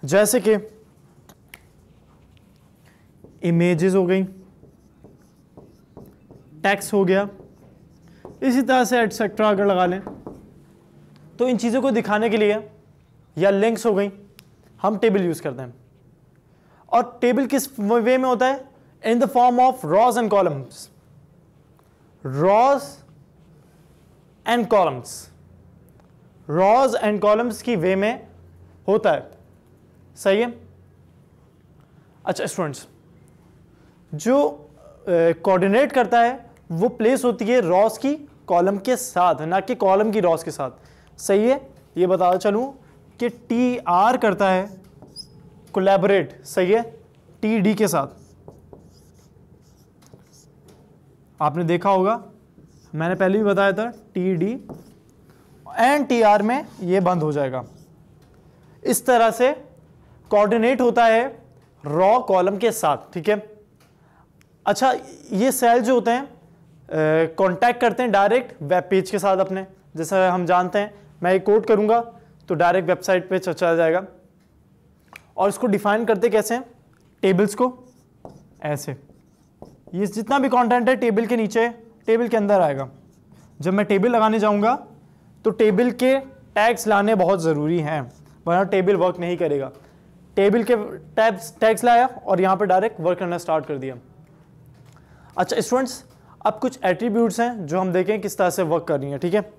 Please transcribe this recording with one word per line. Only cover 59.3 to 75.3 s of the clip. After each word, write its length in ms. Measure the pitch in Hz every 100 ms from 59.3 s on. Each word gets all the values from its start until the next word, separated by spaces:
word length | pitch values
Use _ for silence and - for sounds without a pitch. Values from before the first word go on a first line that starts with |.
से 340 | 220 254 294 - - _ - _ - -
कोऑर्डिनेट 520 | 208 208 233 226 254
होता 240 | 247 240 233
है 380 | 226 262 - - - _ _ 147
रॉ 340 | 151 190 240
कॉलम 380 | 240 190 180 196
के 140 | 226
साथ, 260 | - 160 135 -
ठीक 160 | 185 160
है? 280 | 208 214 - _ _ _ _ _ _ _ _ _ _ -
अच्छा, 280 | 202 262 247 - - -
ये 200 | 190 247
सेल 300 | 262 240 240
जो 120 | 226
होते 180 | 254 233
हैं, 120 | 240
अ, 1120 | 277 - - _ - - - 160 156 160 165 160
कॉन्टैक्ट 460 | 190 180 240 240
करते 220 | 240 202
हैं 80 | 247
डायरेक्ट 500 | 196 202 240 247 -
वेब 220 | 143 180 175
पेज 220 | 190 185
के 80 | 208
साथ 180 | 196 190
अपने, 300 | 190 190 190 - _ 151
जैसा 360 | 160 190 185
हम 140 | 180 175
जानते 340 | 180 180 202
हैं, 160 | 208 - - -
मैं 100 | 175
एक 120 | 185 190
कोट 200 | 214 220
करूँगा 480 | 214 214 233 233 - - _ -
तो 80 | 165
डायरेक्ट 320 | 175 180 170
वेबसाइट 400 | 180 185 185 180
पे 100 | 185
च-, 100 | 185
चला 260 | 156 175 165
जाएगा। 300 | 165 170 196 - _ _ _ _ _ _ _ _ _ - _